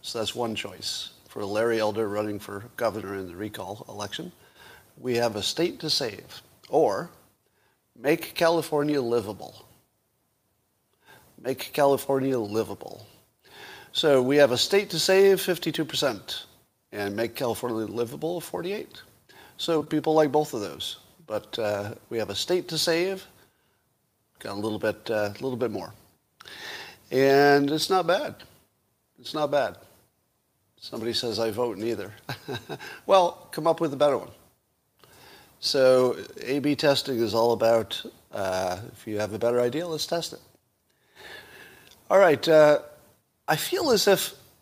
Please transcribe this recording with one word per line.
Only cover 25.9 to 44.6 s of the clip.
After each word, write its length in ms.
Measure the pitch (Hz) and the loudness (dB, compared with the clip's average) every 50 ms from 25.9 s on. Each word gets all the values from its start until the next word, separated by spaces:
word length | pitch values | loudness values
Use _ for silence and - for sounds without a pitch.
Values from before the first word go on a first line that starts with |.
| - _ _ _ _ _ _ _ _ _ - - - - - - - - - - - _ _ _ | -16 _ _ _ _ _ _ _ _ _ -20 -20 -18 -16 -16 -14 -14 -14 -16 -18 -20 _ _ _
And 600 | - 131 135 139 139 139 143 143 143 143 143 139 | 0 2 4 6 6 6 6 6 6 6 4 2
it's 180 | 151 156 - - | 0 -2 -2 0
not 180 | 190 185 175 | 0 0 2
bad. 380 | 165 175 208 302 - - - - _ _ _ _ _ _ _ _ _ _ _ _ _ _ _ | 2 0 0 0 -6 -10 -14 -20 _ _ _ _ _ _ _ _ _ _ _ _ _ _ _
It's 160 | 120 - - | -16 -10 -4
not 160 | 151 151 139 | -2 -2 0
bad. 280 | 143 147 127 104 90 - - _ _ _ _ _ _ _ _ _ _ _ _ _ _ _ _ _ _ _ | 2 0 0 0 -4 -10 -20 _ _ _ _ _ _ _ _ _ _ _ _ _ _ _ _ _ _ _
Somebody 320 | - - - 117 110 120 | -16 -12 -10 -6 -6 -4
says, 260 | 113 - - 120 107 101 | -4 -2 -4 -4 -2 -2
"I 120 | 113 113 | -2 -2
vote 260 | 101 110 123 120 104 | -2 -2 -4 -4 -4
neither." 360 | 92 107 117 117 98 98 101 107 - - - 135 - - - 131 113 | -4 -4 -4 -4 -6 -8 -12 -14 -18 -12 -12 -12 -12 -10 -12 -12 -12
<laughs> 480 | - - 151 - - - - - _ | -10 -12 -14 -14 -14 -16 -18 -16 _
Well, 420 | - 196 190 180 170 - - - - | 6 6 6 6 4 0 -6 -18 -12
come 140 | - - 156 | -10 -2 0
up 140 | 165 156 - | 0 2 2
with 120 | 165 151 | 0 -4
a 40 | 135 | 0
better 220 | 135 147 147 139 104 | 2 2 2 2 0
one. 120 | 90 - - _ _ _ _ _ _ _ _ _ _ _ _ _ - _ - - - - - - - _ _ _ | -4 -8 -18 _ _ _ _ _ _ _ _ _ _ _ _ _ -20 _ -20 -20 -20 -20 -20 -20 -20 _ _ _
So 560 | - - - 143 131 131 131 127 127 123 - 80 101 - - - | -6 -2 2 4 6 8 8 6 6 4 0 -4 -8 -14 -14 -14
A 180 | 107 110 135 147 | -8 -4 -4 -2
B 160 | 123 147 143 | 0 0 0
testing 460 | - - 151 139 135 - - 135 113 | 2 2 2 2 2 0 -4 -2 0
is 140 | 117 107 101 | 0 0 2
all 180 | 113 113 120 | 2 4 4
about, 520 | 117 104 113 113 117 113 107 - - - - - - _ _ _ | 4 4 4 4 4 4 2 -2 -8 -10 -10 -14 -18 _ _ _
uh, 480 | - 107 98 95 92 92 95 90 90 92 110 - | -8 -6 -4 -2 -2 -2 -2 -4 -4 -6 -10 -16
if 140 | - - - | -18 -16 -10
you 140 | 113 107 104 | -8 -4 -4
have 120 | 107 101 | -4 -4
a 60 | 104 107 | -4 -2
better 220 | 110 117 123 120 | 0 0 2 2
idea, 260 | 123 123 127 151 175 | 0 0 -2 -4 -6
let's 200 | 175 160 151 - | -6 -6 -8 -4
test 260 | - 170 170 160 - | -4 -4 -4 -4 -6
it. 80 | - - _ _ _ _ _ _ _ _ _ _ _ _ _ _ _ - - - - - - - - - - - - - - - - _ _ _ | -12 -16 _ _ _ _ _ _ _ _ _ _ _ _ _ _ _ -20 -20 -20 -20 -20 -20 -20 -20 -20 -20 -20 -20 -20 -20 -20 -20 _ _ _
All 80 | - 190 | 6 6
right, 280 | 196 175 147 - - 165 | 8 8 6 4 4 6
uh, 320 | 160 156 151 147 151 143 - - - - _ _ _ _ _ _ _ _ _ | 8 8 10 8 6 4 0 -8 -20 -20 _ _ _ _ _ _ _ _ _
I 80 | - 156 | -2 -2
feel 360 | 156 - - - 392 370 294 | -2 -2 -4 -4 -2 2 2
as 180 | 240 190 - 202 | 2 4 6 4
if 260 | 196 - - - - - - _ _ _ | 4 4 2 -6 -8 -14 -20 _ _ _